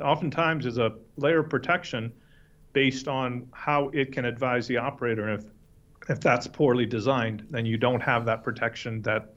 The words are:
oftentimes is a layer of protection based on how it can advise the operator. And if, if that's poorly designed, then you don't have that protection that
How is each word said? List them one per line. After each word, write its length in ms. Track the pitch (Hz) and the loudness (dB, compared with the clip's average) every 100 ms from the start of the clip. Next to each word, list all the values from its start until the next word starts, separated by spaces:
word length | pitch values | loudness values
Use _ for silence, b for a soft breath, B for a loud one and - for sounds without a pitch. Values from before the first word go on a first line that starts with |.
oftentimes 640 | 143 - 165 135 165 160 123 | 0 0 0 0 0 0 -2
is 100 | 117 | 0
a 160 | 113 110 - - | 0 0 -14 -2
layer 220 | 143 165 | 2 2
of 100 | 156 | 2
protection 640 | 135 - 175 - 123 113 - b b b b b | 0 0 0 -2 -6 -8 -10 b b b b b
based 340 | 139 135 131 - | 2 2 2 -2
on 400 | 131 127 123 127 | -2 -2 -4 -10
how 360 | - - 147 143 | -8 0 2 2
it 180 | 151 135 | 0 -2
can 140 | 135 123 | -2 -4
advise 400 | 117 127 123 113 | -2 0 0 0
the 100 | 120 | -2
operator. 520 | 123 139 120 113 107 | -2 -2 -2 0 -2
And 140 | 104 | -4
if, 80 | - - - - _ - - | -6 -20 -20 -20 _ -12 -6
if 100 | 131 | 0
that's 260 | 160 127 - | 4 2 0
poorly 380 | - 147 123 | 2 4 4
designed, 640 | 110 113 110 131 113 107 - | 2 0 2 2 0 -4 -6
then 160 | 120 | -4
you 140 | 113 110 | -2 2
don't 240 | 123 123 | 2 2
have 240 | - 120 117 | 2 0 2
that 180 | 113 | -2
protection 560 | - 113 117 - 120 113 | -2 -4 -4 -4 -8 -6
that 300 | 107 110 107 | -2 -2 -2